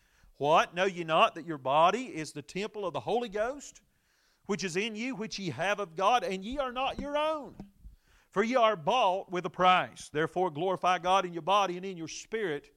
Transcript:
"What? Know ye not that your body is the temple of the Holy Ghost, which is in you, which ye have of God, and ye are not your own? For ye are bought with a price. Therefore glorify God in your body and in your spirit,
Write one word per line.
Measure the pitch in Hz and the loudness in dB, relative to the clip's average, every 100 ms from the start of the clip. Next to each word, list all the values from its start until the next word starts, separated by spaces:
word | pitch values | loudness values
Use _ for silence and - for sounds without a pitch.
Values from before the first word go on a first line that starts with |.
| _ _ - - | _ _ -18 -2
"What? | 139 170 233 | 4 4 4
Know | 170 | 0
ye | 196 175 | 0 0
not | 165 160 214 | 0 4 4
that | 175 156 | 2 -10
your | 151 | -6
body | 131 147 170 214 | 2 6 6 4
is | 247 156 151 | -4 -8 -10
the | 147 | -10
temple | - 180 208 208 190 | -10 -8 -8 -6 -6
of | |
the | 147 | -6
Holy | 156 220 240 | -2 -2 -2
Ghost, | 202 226 285 - - _ _ _ _ _ _ - | -4 -4 -6 -14 -20 _ _ _ _ _ _ -6
which | 196 | -4
is | 185 165 | -2 -2
in | 226 | -4
you, | 214 247 208 | -4 -6 -6
which | 214 - | -8 -6
ye | 185 | -6
have | 120 185 202 | -2 -2 -2
of | 196 160 | -4 0
God, | 196 247 | 4 4
and | 185 190 | 2 -6
ye | 196 277 | -6 -4
are | 262 | -4
not | 240 269 - | -2 -4 -4
your | 277 294 | -4 -2
own? | 311 311 226 - 202 _ - - _ _ _ | -2 -2 -8 -16 -20 _ -20 -20 _ _ _
For | 185 | -2
ye | 226 | 2
are | 262 220 202 | 4 4 2
bought | 151 254 202 190 - | 0 2 4 2 -4
with | 175 175 | -6 -4
a | |
price. | - 185 180 127 - - | 4 6 6 2 -10 -6
Therefore | 147 156 180 180 | -2 -2 0 -2
glorify | 147 185 175 175 180 | 0 -2 0 0 2
God | 175 190 | 2 2
in | 180 | 0
your | 170 | -6
body | 160 202 190 180 | 0 2 2 -2
and | 190 | -8
in | 180 | -10
your | 160 | -10
spirit, | - - 226 190 147 - | -12 -8 -6 -4 -6 -8